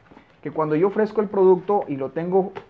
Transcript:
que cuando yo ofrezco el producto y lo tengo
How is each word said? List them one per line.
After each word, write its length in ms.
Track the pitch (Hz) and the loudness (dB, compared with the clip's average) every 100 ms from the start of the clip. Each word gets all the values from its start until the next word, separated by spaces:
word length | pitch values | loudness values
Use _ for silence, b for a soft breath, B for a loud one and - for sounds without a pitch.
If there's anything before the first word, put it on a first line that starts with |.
| _ B B _ | _ B B _
que 100 | 151 | -10
cuando 260 | 151 156 151 | -4 -2 2
yo 100 | 196 | 0
ofrezco 320 | 208 214 220 | 0 -2 -2
el 80 | 208 | -2
producto 560 | 202 185 180 180 202 - | 4 4 4 2 -2 -2
y 80 | 156 | -6
lo 140 | 135 | -6
tengo 420 | 160 175 190 190 - | -6 -2 0 -2 -6